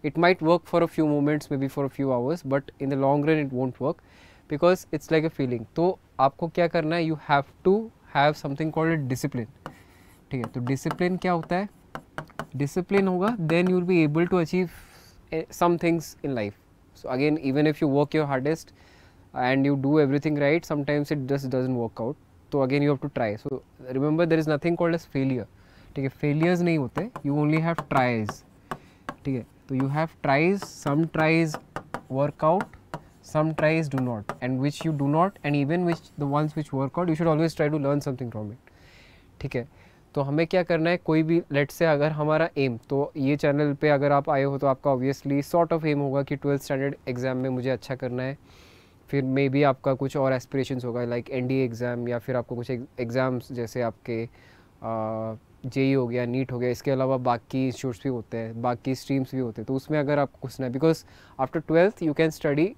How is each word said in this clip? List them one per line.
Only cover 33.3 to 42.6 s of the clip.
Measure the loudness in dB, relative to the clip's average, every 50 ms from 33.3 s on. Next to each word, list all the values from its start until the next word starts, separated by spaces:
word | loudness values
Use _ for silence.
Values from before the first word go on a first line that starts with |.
| 0 0 0 0 0 2
tries | 2 2 2 2 0 0
do | -2 -2 -2
not, | -2 -4 -6 -6 -10 -10 -6 -4
and | -4 -2 0 -2
which | -2 -2 -2 -4
you | -4 -2 0
do | 0 2
not, | 2 2 2 0 0 -4 -4
and | -2 0 0
even | 0 0 0 0 0
which | 0 -2 -4 -6 -18 -8 -6
the | -4 -2
ones | 0 0 0 -2 -4
which | -6 -8 -4
work | -4 -4 -4 -2 -2 -2
out, | -2 -2
you | 0 0
should | 2 2
always | 2 2 2 0 0
try | 0 0 0
to | 0 0 0
learn | 0 0 0 -2
something | -4 -6 -6 -8 -10 -8
from | -8 -10 -10
it, | -12 -14 _ -20 -20 -20 -20 -20 -20 -20 -20 -20 -20 -20 -20 -20 -16 -10
ठीक | -10 -6 -4
है? | -6 -6 -6 -14 -20 -20 -20 -20 -20 _ _ _
तो | -2
हमें | -2 0 0 0 0
क्या | 2 2 0
करना | 2 2 0 2 2 2
है, | 0
कोई | 0 0 2 2 2
भी, | 4 4 2 0 0 _
let's | 0 0 0 0 0 0
say | 2 4
अगर | 4 4 2 0
हमारा | 0 0 0 2 2 2 2 0 0
एम, | 0